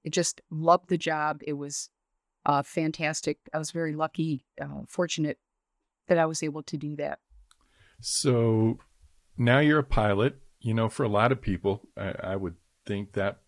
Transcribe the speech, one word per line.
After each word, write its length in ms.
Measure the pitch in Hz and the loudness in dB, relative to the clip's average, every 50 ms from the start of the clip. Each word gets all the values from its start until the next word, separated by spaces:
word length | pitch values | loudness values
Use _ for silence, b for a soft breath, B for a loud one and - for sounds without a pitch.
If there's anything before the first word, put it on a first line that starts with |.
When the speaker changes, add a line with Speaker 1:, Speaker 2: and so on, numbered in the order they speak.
| - | -10
Speaker 1:
I 60 | 160 | -4
just 320 | 151 185 170 - - - - - | -2 0 0 -2 -4 -8 -12 -12
loved 380 | 175 156 160 165 175 180 _ - | -8 -2 4 4 4 4 _ 0
the 100 | 185 160 | -4 -2
job. 420 | - 165 160 156 151 151 151 147 143 | -2 -2 -2 -2 -2 -2 -4 -4 -6
It 80 | 151 147 | -8 -8
was, 340 | 143 143 143 143 - - - _ _ _ _ _ _ _ _ _ _ - | -6 -8 -8 -10 -10 -12 -12 _ _ _ _ _ _ _ _ _ _ -2
uh, 180 | - 147 139 143 | 0 0 0 0
fantastic. 760 | - - - 160 160 160 - 165 151 156 - - 160 147 _ _ - - | -2 -4 -2 -2 -2 -2 -2 -4 -4 -4 -4 -4 -6 -6 _ _ -8 -6
I 60 | 156 | -6
was 120 | 156 147 | -6 -6
very 240 | - 170 165 160 151 | -6 -6 -4 -4 -4
lucky, 500 | 151 156 160 - - 160 160 151 131 _ _ - - | -2 -4 -4 -2 -2 -4 -2 -2 -6 _ _ -14 -12
uh, 220 | 147 143 143 139 - | -12 -10 -10 -12 -14
fortunate 520 | - - - 180 170 - - 156 147 - _ _ _ _ _ _ _ _ _ _ _ _ _ _ - | -10 -4 -4 -4 -2 -2 -2 -2 -4 -4 _ _ _ _ _ _ _ _ _ _ _ _ _ _ 0
that 100 | 185 165 | 2 2
I 80 | 160 | 2
was 160 | 160 160 - - | 0 0 -4 -6
able 200 | 156 147 156 143 | -6 -8 -8 -10
to 120 | - - | -10 -8
do 200 | 147 143 151 151 | -8 -6 -6 -6
that. 240 | 143 147 147 - - _ _ _ - - _ _ _ b b b b b b b b | -6 -6 -6 -8 -8 _ _ _ -20 -20 _ _ _ b b b b b b b b
Speaker 2:
So 800 | - - - - - 147 123 120 117 117 113 110 110 113 117 - - _ _ _ _ - _ _ _ _ - | -8 -6 -4 0 2 2 4 4 4 4 6 6 4 4 2 0 -6 _ _ _ _ -20 _ _ _ _ -4
now 220 | - 120 120 123 139 | 0 4 4 6 6
you're 200 | 151 151 151 151 | 6 6 4 4
a 60 | 139 | 2
pilot. 540 | - - 123 107 107 101 98 113 139 - - - - _ _ | 2 2 2 4 4 4 4 2 2 0 -4 -18 -20 _ _
You 140 | - 117 110 | -4 -2 0
know, 140 | 113 113 110 | 0 0 0
for 160 | - - 143 | 0 -2 -2
a 40 | 113 | 0
lot 240 | 104 104 110 120 135 | 2 4 4 2 2
of 100 | - - | 0 -2
people, 460 | - 95 87 - 98 98 104 - - - | -4 -4 -2 0 -2 -2 -2 -4 -14 -12
I, 180 | - 101 95 - - - | -10 -8 -8 -8 -6 -6
I 140 | 92 95 | -6 -4
would 200 | 98 98 87 85 - _ _ _ _ - | -4 -4 -6 -8 -10 _ _ _ _ -8
think 260 | - 104 101 104 98 - | -6 -6 -6 -6 -6 -4
that 280 | 104 98 101 98 - _ | -4 -2 -2 -4 -6 _